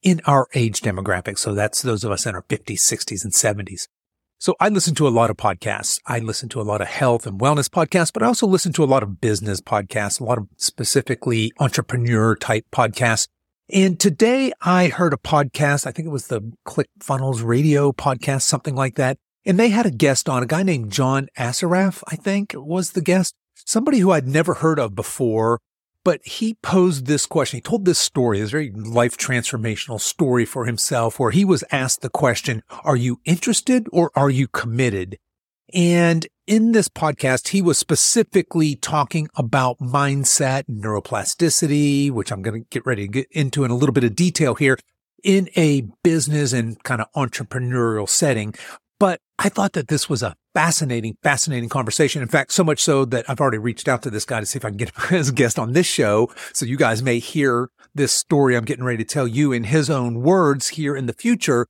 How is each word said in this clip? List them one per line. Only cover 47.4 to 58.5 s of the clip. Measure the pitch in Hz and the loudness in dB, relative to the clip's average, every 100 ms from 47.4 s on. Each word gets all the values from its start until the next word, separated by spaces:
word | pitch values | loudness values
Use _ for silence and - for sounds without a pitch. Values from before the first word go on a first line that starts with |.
| 110 131 123 123 117 107 101 | -8 -6 -4 0 0 0 -2
setting. | - 156 120 107 107 - - _ _ | 0 2 0 -4 -10 -16 -20 _ _
But | 196 170 _ _ | 0 0 _ _
I | 196 | -2
thought | - 196 | 0 -2
that | - 135 | -2 -4
this | 151 - | -4 -2
was | 127 | -4
a | 113 - _ | -4 -10 _
fascinating, | - 160 160 147 117 113 101 | 0 0 0 -2 -4 -6 -4
fascinating | 147 139 - 131 117 | 0 0 0 -4 -4
conversation. | 139 113 - 147 160 | -4 -4 0 0 0
In | 127 | -2
fact, | 156 135 | -2 0
so | - | 0
much | 165 151 | 2 2
so | - 139 131 | 2 2 2
that | 123 117 | -2 -4
I've | 123 | -2
already | 139 110 | 0 0
reached | 110 113 - | -4 -4 -2
out | 127 | -2
to | 135 | -2
this | 107 | -8
guy | - 117 | -4 -6
to | 104 | -4
see | 131 | -6
if | |
I | 117 | -8
can | 101 | -6
get | 113 | -8
him | - - | -6 -2
<laughs> | 180 | 0
as | 139 | 0
a | |
guest | 123 123 - | 2 2 2
on | 117 | 0
this | 135 180 | 0 0
show. | - 117 104 120 - - | 2 2 2 2 -2 -10
So | - | -8
you | 117 131 | -4 0
guys | 135 113 | 2 2
may | 131 120 | 0 -2
hear | - 160 139 120 123 _ _ | -2 0 0 0 -2 _ _
this | 147 139 | -4 -2
story | - - 151 139 | 0 0 2 4